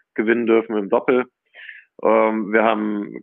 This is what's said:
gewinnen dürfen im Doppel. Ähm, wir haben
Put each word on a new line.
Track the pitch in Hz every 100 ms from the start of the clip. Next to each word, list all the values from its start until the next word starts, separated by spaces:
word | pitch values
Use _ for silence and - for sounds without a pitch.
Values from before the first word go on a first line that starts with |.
| _
gewinnen | - 110 117 110
dürfen | 113 110 107
im | 101
Doppel. | 120 - 127 123 _ _ - - - _ -
Ähm, | - 110 110 110 101
wir | 110
haben | 110 107 107 104 101 58